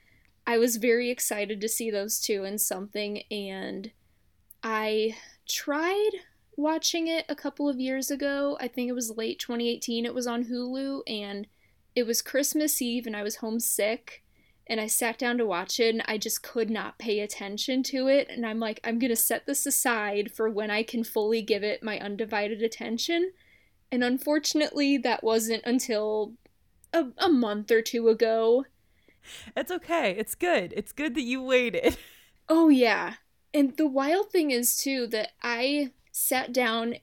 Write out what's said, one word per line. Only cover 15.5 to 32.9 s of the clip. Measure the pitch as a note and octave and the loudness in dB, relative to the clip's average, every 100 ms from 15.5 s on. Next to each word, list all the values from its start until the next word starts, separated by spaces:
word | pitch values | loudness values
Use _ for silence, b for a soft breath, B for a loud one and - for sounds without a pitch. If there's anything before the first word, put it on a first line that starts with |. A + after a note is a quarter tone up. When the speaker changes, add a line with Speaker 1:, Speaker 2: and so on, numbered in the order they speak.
| F3 F#3+ - | 0 -2 2
Speaker 1:
it, | A3+ | 2
and | A3+ - | 2 -2
I | A3 | -4
just | G#3+ - | -2 -6
could | - A#3+ G#3+ | -6 -4 -2
not | G#3+ G#3 - | -2 -6 -8
pay | A3+ G#3 | -4 -2
attention | G#3+ - G3+ G#3 - C4 | -2 -6 -8 -6 -2 0
to | B3+ C4 C4 | 0 0 4
it. | C#4 - | 4 4
And | - | -4
I'm | A#3 A3 | -4 -4
like, | A3 G#3+ | -4 -4
"I'm | A#3 A#3 | -4 0
gonna | B3+ A#3 | 0 2
set | - A3+ - | 0 0 -2
this | C#4 C#4+ | -2 0
aside | C4+ C4+ A3+ G#3 G#3 G#3 | 0 2 0 0 -2 -2
for | - A3 | -2 -2
when | G#3 G#3+ | 0 -2
I | G#3 | 0
can | A3+ A#3 | 0 -2
fully | A3+ A3+ G#3+ A3+ | -2 0 2 0
give | G#3+ G3+ | 2 0
it | G#3 - | 0 -4
my | A3 G3+ | -4 -6
undivided | G3+ G3+ A3 G#3+ G#3 G#3+ | -6 -6 -4 -2 -2 -2
attention." | A3+ - A#3 A#3 - E4+ F#4 b b b b b - | -4 -4 -6 -4 -2 0 0 b b b b b -4
And | B3+ | 0
unfortunately, | B3 B3+ - D4+ D4 D4+ D4+ - C#4 C#4 | 2 0 2 0 2 0 0 2 2 2
that | B3 - | 2 0
wasn't | A3 A3+ A3 A3+ A#3+ | 2 2 2 -2 0
until | B3 - G#3+ G#3+ G#3+ G#3+ A#3 _ _ _ _ - | 0 0 -2 0 -2 -4 -8 _ _ _ _ -4
a, | E4+ C4 - | 0 0 0
a | F#4 | 4
month | C#4 A3+ G#3 G#3 | 4 4 0 2
or | A3+ | 2
two | A3 A#3 A3+ | 4 2 4
ago. | A3 A3+ A3+ A3+ B3 C#4 _ B B B B B B B - | 4 4 4 4 4 2 _ B B B B B B B -6
Speaker 2:
It's | B3+ | -4
okay. | F4+ - E4 A#3+ F#3 | -6 -2 0 0 -2
It's | A3+ | -4
good. | - F4+ D4 F3 - | -2 2 2 0 -6
It's | G#3 | -8
good | - D4+ | -6 -4
that | A#3+ | -2
you | A#3+ C4 | -2 -2
waited. | C4 B3+ A#3+ - F4+ B3 | 2 2 4 2 2 0
<laughs> | B B B B - | B B B B 2
Speaker 1:
Oh, | D#4+ D#4+ | 6 8
yeah. | C4+ A#3 | 8 8